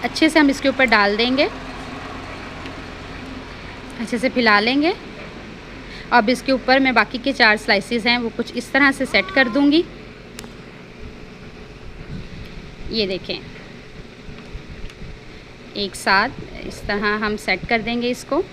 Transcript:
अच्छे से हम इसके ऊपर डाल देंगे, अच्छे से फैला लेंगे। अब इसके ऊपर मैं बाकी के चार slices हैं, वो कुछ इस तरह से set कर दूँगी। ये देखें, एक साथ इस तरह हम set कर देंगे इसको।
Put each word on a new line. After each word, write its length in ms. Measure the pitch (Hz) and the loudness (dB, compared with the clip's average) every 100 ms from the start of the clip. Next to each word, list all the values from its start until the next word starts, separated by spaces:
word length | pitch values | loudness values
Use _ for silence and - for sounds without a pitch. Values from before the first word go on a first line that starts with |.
अच्छे 260 | 247 - 320 | -4 4 4
से 100 | 320 | 8
हम 100 | 294 | 6
इसके 200 | 269 277 | 6 2
ऊपर 160 | 262 262 | 4 4
डाल 320 | 220 202 208 | 6 6 4
देंगे, 320 | 240 262 339 - - - - - - - - - - - - - - - - - - - - - - - - - | 2 4 2 0 -12 -12 -12 -12 -12 -12 -12 -12 -12 -12 -12 -12 -12 -12 -12 -12 -12 -12 -12 -14 -14 -14 -14 -8
अच्छे 180 | 226 240 | -4 0
से 120 | 247 | 2
फैला 300 | 247 233 208 | 4 6 6
लेंगे। 360 | 214 269 311 427 - - - - - - - - - - - | 6 4 2 0 -6 -14 -14 -14 -14 -16 -16 -16 -14 -14 4
अब 180 | 240 220 | 4 6
इसके 220 | 247 - | 2 2
ऊपर 280 | 269 - 262 | 0 6 6
मैं 140 | 269 | 6
बाकी 240 | 233 208 247 | 4 2 0
के 160 | 277 | -2
चार 240 | 277 233 214 | 4 6 6
slices 480 | 214 208 190 233 226 | 4 2 2 0 2
हैं, 120 | 240 | 2
वो 120 | 233 | 0
कुछ 260 | 214 233 240 | -4 -4 -4
इस 160 | - | 0
तरह 200 | 269 285 | 4 4
से 140 | 269 262 | 4 2
set 200 | 208 - - | 2 2 2
कर 140 | 262 | 4
दूँगी। 360 | 226 285 302 359 - - - - - - - - - - - - - - - - - - - - - - - - - - - - - - | 6 6 6 2 -6 -16 -18 -18 -16 -16 -16 -18 -18 -18 -14 -14 -14 -16 -16 -16 -16 -18 -16 -16 -14 -12 -10 -10 -12 -12 -14 -14 -12 -6
ये 160 | - 202 | -2 0
देखें, 280 | 185 - 180 - - - - - - - - - - - - - - - - - - - - - - - - | -2 -4 -8 -8 -14 -16 -16 -16 -16 -16 -16 -16 -14 -12 -14 -12 -12 -12 -12 -14 -14 -16 -18 -18 -18 -14 -6
एक 180 | 202 - | -6 -4
साथ 340 | - 196 233 - - - - | 2 4 4 -2 -12 -10 -10
इस 160 | - - | -10 -4
तरह 200 | 208 208 | -2 0
हम 280 | 214 214 214 | 0 -2 -4
set 300 | - 190 - | -2 -2 0
कर 160 | 233 | 0
देंगे 280 | 214 240 240 | 0 -2 -2
इसको। 340 | 247 - 277 403 | -2 -2 -2 -2